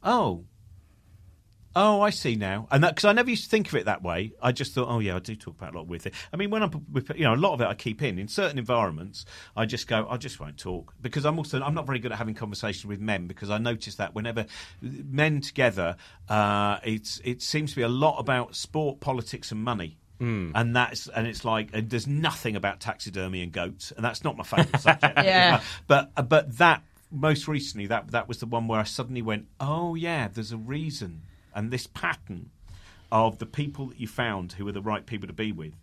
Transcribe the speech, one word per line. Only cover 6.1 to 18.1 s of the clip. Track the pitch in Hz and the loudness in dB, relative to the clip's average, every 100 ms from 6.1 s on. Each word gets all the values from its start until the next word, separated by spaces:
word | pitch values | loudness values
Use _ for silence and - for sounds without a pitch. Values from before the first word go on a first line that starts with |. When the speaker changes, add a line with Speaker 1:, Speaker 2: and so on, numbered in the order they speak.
| - - | -12 -12
Speaker 1:
I | 170 | -6
mean, | 208 | -2
when | 220 | 0
I'm, | 208 151 - | -2 -4 -4
with, | 139 - 151 | -4 -4 0
you | |
know, | 147 | 2
a | 117 | 4
lot | 190 | 4
of | 143 | 4
it | 113 | 0
I | |
keep | 104 - 107 | 0 -6 -4
in. | 147 92 | -4 -4
In | 104 | -6
certain | - 190 143 | 0 0 0
environments, | 113 120 101 78 92 - - - - - | 0 2 2 -2 -10 -14 -16 -18 -12 -4
I | 110 | -2
just | 117 - | -2 0
go, | 113 107 | 0 0
"I | 123 | -4
just | 120 - | -8 -12
won't | 73 71 | -14 -12
talk." | 92 90 - - | -8 -8 -8 -12
Because | 123 147 | -6 0
I'm | 147 160 | 0 0
also, | 156 135 | -2 -2
I'm | 139 | -2
not | 160 135 | -2 -2
very | 131 | -4
good | 117 | -2
at | 107 | -4
having | 113 | -4
conversations | 107 110 98 107 101 101 | -4 -6 -6 -6 -6 -6
with | 101 | -6
men, | 107 101 87 | -2 -2 -4
because | 92 101 | -10 -4
I | 104 | -2
notice | 117 117 - - | 0 -2 -6 -6
that | 101 | -6
whenever | - 113 113 107 - - - | -4 -4 -4 -6 -8 -18 -12
men | 123 139 143 135 151 147 | -12 -10 -6 2 2 2
together, | 139 - 127 98 85 87 - - - | -2 2 2 4 -2 -2 -12 -20 0
uh, | 107 104 101 104 101 | 4 4 4 2 0
it's, | - 110 107 - | -2 -4 -4 -8
it | - 123 | -6 -4
seems | - 156 151 | -2 -2 -2
to | - | 0
be | |
a | 117 | 0
lot | 123 156 | 4 4